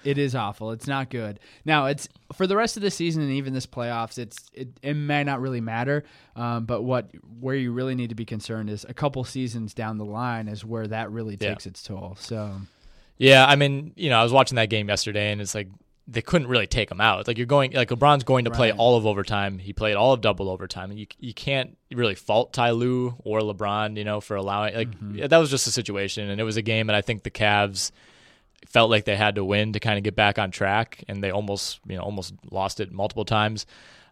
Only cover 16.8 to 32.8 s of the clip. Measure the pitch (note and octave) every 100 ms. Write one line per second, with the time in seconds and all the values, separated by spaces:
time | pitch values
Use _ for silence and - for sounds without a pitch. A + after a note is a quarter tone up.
16.8 | G2+ F#2+ A2 G2 G#2+ A#2 A#2+ C#3+ C3 C3+
17.8 | A#2+ A#2 C#3+ C#3+ A#2+ B2+ A#2 A#2+ A#2 G#2
18.8 | A#2 A#2+ G#2+ G2+ F#2+ G#2 G2+ F#2+ F#2+ -
19.8 | G#2+ G2+ B2 B2+ A2 F#2 G2 F#2 F#2 F2+
20.8 | F#2+ G#2 G#2 - A#2+ - - C3+ - _
21.8 | _ B2 A#2 F#2+ - G#2+ B2 - A#2+ A#2
22.8 | B2 B2+ B2 A#2+ - A2 G#2+ G2 G#2 G#2
23.8 | G#2+ G#2+ G#2 G#2 - G2+ G2 G2+ G#2+ A2
24.8 | A#2+ G#2 G#2 G#2 C#3+ E3 D3+ C3+ - B2
25.8 | G#2 G2 G2 - G2+ G2+ A2+ A2 A2 A2+
26.8 | A2 G#2 - F#2+ G#2 - G#2+ G#2 G#2 F#2+
27.8 | - _ _ _ _ _ _ _ - A#2+
28.8 | A2+ G#2+ G#2 G2+ G#2 G2+ F#2+ G2+ G#2+ G#2
29.8 | A2+ G#2 G2+ G2 G#2 G2+ G2 - G2 G#2
30.8 | A#2 - - G2+ G2 G2 G#2 G2+ - -
31.8 | G2 F#2+ F2+ G2+ F2+ F#2 - F#2+ G2 -